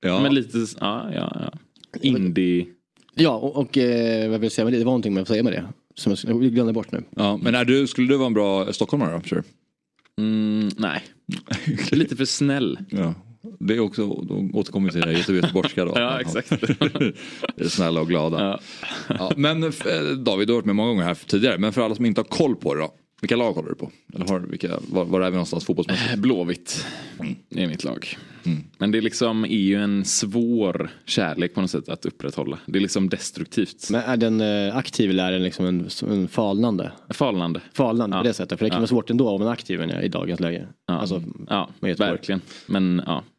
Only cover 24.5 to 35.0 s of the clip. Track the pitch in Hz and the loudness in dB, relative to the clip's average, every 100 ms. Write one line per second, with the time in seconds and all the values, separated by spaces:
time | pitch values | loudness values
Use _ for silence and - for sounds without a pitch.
24.5 | - 87 - - 92 87 92 92 90 85 | -6 -4 -6 -2 -2 2 2 2 0 -2
25.5 | 85 - 90 87 92 - 120 113 110 87 | -4 -2 -2 0 0 0 2 2 2 0
26.5 | 90 - - - - - - - - _ | -4 -4 -8 -8 -10 -14 -10 -8 -8 _
27.5 | 85 90 78 67 58 - - - - 87 | -4 -2 -2 -6 -8 -10 -12 -16 -10 -4
28.5 | 80 - _ 101 110 107 - 117 110 107 | -4 -4 _ 0 2 0 0 0 0 0
29.5 | 110 98 101 104 101 95 - 107 110 117 | 2 2 2 2 0 0 0 0 0 2
30.5 | 120 101 87 80 - - - 92 78 87 | 2 0 0 -6 -10 -4 0 0 0 -2
31.5 | - 92 78 - - - - 71 78 69 | 0 -2 -2 -6 -6 -6 -6 -8 -4 -6
32.5 | 69 - 92 98 101 95 95 - - 80 | -6 -2 0 2 2 0 0 -6 -8 -6
33.5 | - 98 - - 110 117 123 113 110 107 | -2 -2 -4 -2 -2 0 2 2 2 2
34.5 | 104 101 117 131 - | 2 0 -2 -4 0